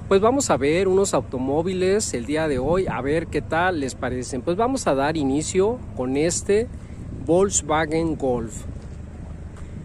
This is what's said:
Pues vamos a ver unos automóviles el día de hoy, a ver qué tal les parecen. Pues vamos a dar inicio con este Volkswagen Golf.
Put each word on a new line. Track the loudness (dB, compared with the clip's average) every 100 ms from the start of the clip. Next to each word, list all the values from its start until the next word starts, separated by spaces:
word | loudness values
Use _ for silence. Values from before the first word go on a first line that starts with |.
| 2
Pues | 4
vamos | 6 2 2
a | 2
ver | 4 4 4
unos | 4 4
automóviles | 0 -2 -4 0 0 0 0 2 2 0
el | -4 -2
día | 0 0
de | 0
hoy, | 2 2 2
a | -2
ver | 0 0 0
qué | -4
tal | -2 0 2 0
les | -4 -4
parecen. | -4 -4 -4 -4
Pues | -2 0
vamos | 0 0 0
a |
dar | 2 2 0
inicio | 0 0 0 2 2 0 -8 -6
con | -2 2
este | 2 0 2 2 2 -8 -14 -12 -10 -8 2
Volkswagen | 4 4 2 0 0 2 0 0 0
Golf. | 0 0 -4 -10 -12 -12 -12 -14 -14 -14 -14 -12 -12 -12 -12 -10